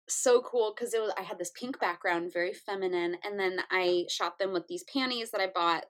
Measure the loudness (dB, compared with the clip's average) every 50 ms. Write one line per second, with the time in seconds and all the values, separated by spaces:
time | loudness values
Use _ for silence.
0 | _ -6 -4 2 6 6 6 6 6 2 2 2 2 2 0 -4 -4 -2 0 0
1 | 0 0 -2 -4 -6 -8 -6 -6 -8 -8 -8 -8 -8 -8 -4 -2 0 -2 -2 0
2 | 0 0 0 0 -2 -2 -2 0 0 0 -2 -6 -6 -6 -4 -2 0 0 0 0
3 | 0 0 -2 -4 -6 -6 -2 0 0 0 0 -2 -4 0 0 2 4 4 2 2
4 | 0 -2 -2 -2 -2 -2 0 -2 -2 0 0 -2 -4 -4 -8 -10 -10 -4 -2 0
5 | 0 0 -2 -4 -6 -4 -2 0 -2 0 0 2 2 4 2 2 -2